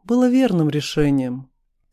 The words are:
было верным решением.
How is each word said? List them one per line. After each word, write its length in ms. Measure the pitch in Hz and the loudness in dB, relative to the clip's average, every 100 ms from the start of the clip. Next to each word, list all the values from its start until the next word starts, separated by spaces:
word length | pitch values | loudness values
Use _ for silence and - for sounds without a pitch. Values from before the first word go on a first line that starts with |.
было 260 | - 240 247 | -4 0 2
верным 400 | 254 247 175 151 | 2 2 0 0
решением. 800 | 147 - 151 147 139 127 127 131 _ _ _ _ | -2 -4 0 0 0 -2 -8 -14 _ _ _ _